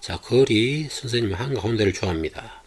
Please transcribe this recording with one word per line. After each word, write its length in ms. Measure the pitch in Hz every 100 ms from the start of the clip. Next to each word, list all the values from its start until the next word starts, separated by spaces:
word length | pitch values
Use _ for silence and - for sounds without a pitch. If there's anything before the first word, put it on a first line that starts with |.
자, 180 | - 87
거리, 680 | - 120 135 107 120 151 147
선생님이 460 | - 120 120 113
한가운데를 580 | 92 135 123 104 113 101
좋아합니다. 720 | 87 101 82 80 - - -